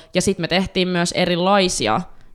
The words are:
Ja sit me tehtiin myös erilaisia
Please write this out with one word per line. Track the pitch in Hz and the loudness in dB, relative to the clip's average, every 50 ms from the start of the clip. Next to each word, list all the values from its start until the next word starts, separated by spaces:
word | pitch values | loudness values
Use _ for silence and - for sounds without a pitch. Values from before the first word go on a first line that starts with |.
| - - - | -12 -4 -4
Ja | 180 | 0
sit | 175 208 190 - | 0 0 -2 -2
me | 165 | -2
tehtiin | - 165 185 196 - - 190 180 | -2 0 0 -2 0 0 0 0
myös | 185 180 175 170 175 | 0 0 0 -2 0
erilaisia | - - 180 175 175 170 175 190 202 202 190 185 - - 120 104 107 156 175 - - - - - | 0 0 0 0 0 0 2 2 4 4 2 2 0 -2 0 0 0 0 -2 -6 -14 -20 -20 -20